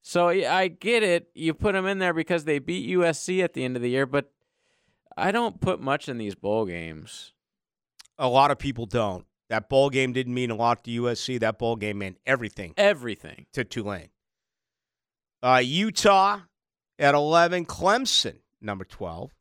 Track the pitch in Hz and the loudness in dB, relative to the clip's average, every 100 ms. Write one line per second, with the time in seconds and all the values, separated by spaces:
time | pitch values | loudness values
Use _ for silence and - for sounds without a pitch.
0 | - 180 175 185 139 180 190 185 196 233 | -2 2 2 2 2 2 0 -2 0 0
1 | 214 175 - - 160 156 208 190 190 196 | 2 0 -2 -6 -4 0 0 0 -2 -2
2 | 185 165 160 175 151 147 123 180 117 180 | 0 -2 -2 -2 0 -2 -2 -6 -2 2
3 | 170 156 - 185 175 - 127 127 123 127 | 2 0 -2 -2 -2 -2 -4 -2 -2 0
4 | 131 143 143 _ _ _ _ _ _ _ | 0 0 -4 _ _ _ _ _ _ _
5 | _ - 185 226 233 175 - - 135 143 | _ -4 -2 0 -2 -2 -4 -2 -2 -4
6 | - 120 107 95 98 110 104 85 82 78 | -4 -8 -8 -6 -2 0 -2 -6 -10 -12
7 | 78 - - _ _ _ _ _ _ _ | -16 -18 -20 _ _ _ _ _ _ _
8 | - - 135 127 143 143 143 120 113 120 | -20 -6 2 4 4 2 -4 -6 -4 -2
9 | 107 92 - _ _ 110 101 135 139 131 | -2 -4 -14 _ _ -6 2 4 4 2
10 | 131 123 123 123 127 110 117 120 - 117 | 0 -2 -2 -2 -4 0 0 0 -2 -4
11 | 120 117 - 123 110 104 117 113 104 101 | -2 -2 -4 0 0 0 -2 -2 -4 -4
12 | 98 92 - 131 110 - 90 - 208 180 | -6 -8 -2 -2 -2 -10 -12 0 2 2
13 | 123 98 - - - - 120 - 104 95 | -6 -10 -12 -18 -14 -10 -8 -6 -6 -8
14 | 78 _ _ _ _ _ _ _ _ _ | -12 _ _ _ _ _ _ _ _ _
15 | _ _ _ _ 123 127 127 156 220 - | _ _ _ _ 2 4 4 0 -2 2
16 | 214 196 190 208 175 _ _ _ _ _ | 4 6 4 0 -10 _ _ _ _ _
17 | 143 143 147 170 170 180 160 - 180 226 | 4 4 4 4 4 2 -4 -2 2 2
18 | 262 - - - _ _ 107 98 95 - | 2 0 -2 -6 _ _ -10 -10 -10 -10
19 | 95 82 - _ | -10 -10 -14 _